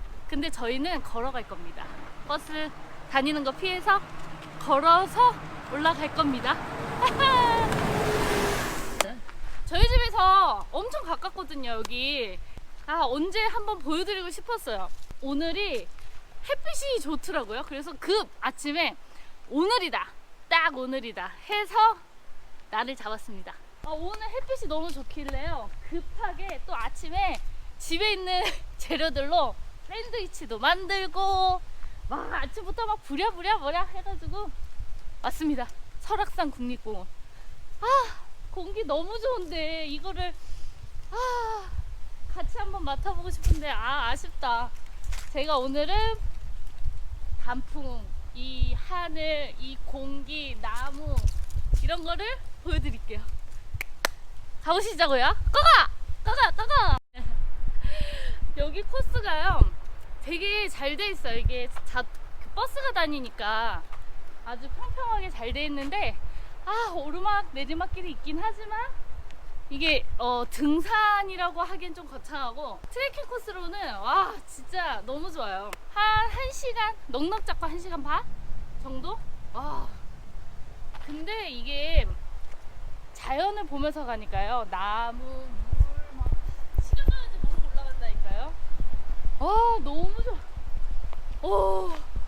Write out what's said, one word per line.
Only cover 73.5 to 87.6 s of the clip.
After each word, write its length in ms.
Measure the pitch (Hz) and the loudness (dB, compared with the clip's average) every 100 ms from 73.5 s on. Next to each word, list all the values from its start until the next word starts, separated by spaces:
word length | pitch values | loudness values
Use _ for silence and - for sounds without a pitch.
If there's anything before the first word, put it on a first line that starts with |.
| 370 349 403 330 202 | -8 -6 -6 -6 -6
와, 340 | 220 349 381 427 - | 0 2 0 -4 -10
진짜 540 | - - 370 339 220 214 | -10 -6 -4 -4 -4 -4
너무 260 | 285 349 | -4 -4
좋아요. 380 | 320 214 190 202 - - | -4 -4 -6 -8 -10 -8
한, 360 | 415 427 427 440 | 0 2 2 2
한 220 | 453 523 | 0 -4
시간, 420 | 539 523 466 427 453 - | -4 -4 -2 -2 -2 -4
넉넉 380 | 247 320 427 - | -2 0 0 0
잡고 200 | 330 320 | 0 -2
한 140 | 349 | -4
시간 220 | 359 330 | -4 -4
반 200 | 294 330 494 - - - - - | -2 0 0 -2 0 0 0 -4
정도? 360 | 269 262 - 427 - - - | -4 -2 -2 -4 -4 -4 -2
와, 340 | 233 294 294 - - - - - - - - - - - - - | -4 -2 0 -2 -2 -6 -8 -8 -6 -6 -4 -6 -4 -6 -4 -6
근데 420 | 302 359 440 370 | -6 -4 -6 -6
이게 580 | 240 247 285 294 339 - - - - - - - - - - - | -6 -2 0 6 6 4 -2 -4 -4 -4 -4 -6 -6 -6 -6 -8
자연을 500 | - - 269 381 415 - | -10 -4 0 0 -2 -4
보면서 380 | 277 294 302 | -2 -2 -2
가니까요. 640 | 254 220 214 196 202 247 220 | -6 -6 -2 0 2 0 -2
나무, 480 | 185 202 214 233 240 | -4 -2 -2 -4 -4
물, 920 | 254 - 262 - - - - - - - | -2 -2 -2 0 4 6 6 4 0 0
막 80 | - - - - - - | 4 4 4 0 2 2
시간 240 | - - - | 6 8 10
가는지 320 | - - - | 8 6 4
모르고 260 | - - | 6 8